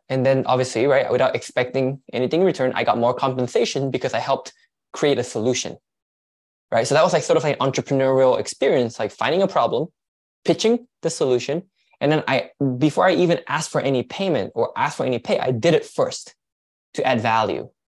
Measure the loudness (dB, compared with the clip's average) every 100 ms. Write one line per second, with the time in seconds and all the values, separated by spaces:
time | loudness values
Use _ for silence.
0 | -6 0 2 2 2 0 0 0 2 2
1 | 2 2 2 0 -4 -4 -2 -2 -2 -4
2 | -8 -4 0 2 2 0 -2 0 0 2
3 | 0 0 -2 -2 -2 0 0 -2 -4 -4
4 | -4 -4 -2 -4 -6 -20 _ _ _ -2
5 | 0 0 -2 -2 -2 -2 -4 -12 _ _
6 | _ _ _ _ _ _ _ -2 2 4
7 | 4 2 2 2 2 0 -2 -2 -2 0
8 | 2 4 4 2 -2 -2 2 2 0 -4
9 | -6 -4 -2 0 0 0 0 0 -4 _
10 | _ _ _ _ -2 2 2 0 -4 _
11 | -6 -2 0 0 0 -6 -8 _ _ -4
12 | 0 0 0 -2 -2 -4 -2 0 0 2
13 | 2 4 2 0 -2 -6 -4 -2 0 -2
14 | -4 -4 -2 -2 -2 -4 -4 -2 -4 -2
15 | -4 -4 -2 -2 0 0 2 2 0 -2
16 | -2 -4 -14 -20 _ _ _ _ _ -4
17 | 0 0 2 0 0 -4 -8 _ _